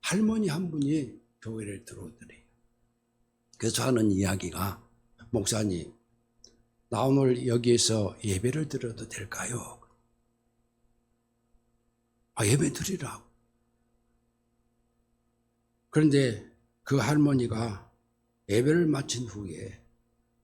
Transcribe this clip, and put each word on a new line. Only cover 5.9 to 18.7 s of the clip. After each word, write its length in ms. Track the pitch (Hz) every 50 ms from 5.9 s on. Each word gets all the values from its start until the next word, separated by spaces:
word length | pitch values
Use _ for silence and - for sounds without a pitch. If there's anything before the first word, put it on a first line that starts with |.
| - _ _ _ _ _ _ _ _ _ _ - _ _ _ _ _ _ _ _
나 120 | - 104 117
오늘 420 | 139 135 139 135 131 127 123 127
여기에서 720 | 127 117 120 117 120 120 117 - - 113 110 104 95 104 - -
예배를 460 | 107 95 92 90 - - 156 156 147
드려도 400 | - 127 - 117 110 - 113 -
될까요?" 720 | - - 104 101 - - - - 123 117 - - - - - _ _ _ _ _ _ _ _ _ _ _ _ _ _ _ _ _ _ _ _ _ _ _ _ _ _ _ _ _ _ _ _ _ _ _ _ _ _ _ _ _ _ _ _ _ _ _ _ _ _
"아, 120 | - 117
예배 260 | 101 120 143 165 - -
드리라고." 520 | - 165 - 196 175 139 113 - - - _ _ _ _ _ _ _ _ _ _ _ _ _ _ _ _ _ _ _ _ _ _ _ _ _ _ _ _ _ _ _ _ _ _ _ _ _ _ _ _ _ _ _ _ _ _ _ _ _ _ _ _ _
그런데 580 | - 151 156 156 139 139 139 123 110 98 - - _ _ _ _ _ _ _
그 140 | - 135 139
할머니가 920 | 107 120 151 151 147 143 139 131 120 113 113 110 117 117 101 90 - - _ _ _ _ _ _ _ _ _ _ _ -
예배를 380 | 101 110 123 143